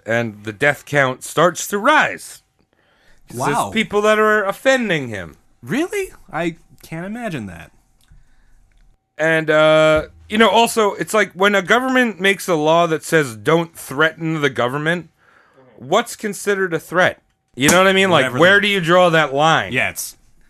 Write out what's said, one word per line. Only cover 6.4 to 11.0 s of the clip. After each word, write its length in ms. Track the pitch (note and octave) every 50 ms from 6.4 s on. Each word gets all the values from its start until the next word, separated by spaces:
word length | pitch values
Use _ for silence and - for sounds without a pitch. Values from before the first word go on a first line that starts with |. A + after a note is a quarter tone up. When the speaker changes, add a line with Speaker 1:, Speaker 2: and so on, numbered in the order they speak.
| E3+ F3 E3 - _ _ _ _
Speaker 2:
can't 240 | - - E3 D#3+ F3
imagine 400 | G3 G#3+ B3 A#3+ G#3+ E3 B2+ G#2+
that. 240 | F#2+ E2+ E2 E2 - _ _ _ _ _ _ _ _ - - _ _ _ _ _ _ _ - _ _ _ _ _ _ _ _ _ _ _
Speaker 1:
And, 320 | - D3+ D#3+ D#3+ D#3+ D#3+ D#3
uh, 580 | D#3 D#3 D#3 D#3 D#3 D#3 D#3 D#3 D#3 D#3 D#3 - - - -
you 100 | - G3+
know, 120 | A3 A3+ G3+
also, 440 | F#3+ A3+ A#3 A3+ - A3+ G#3+ G3+ F3
it's 200 | -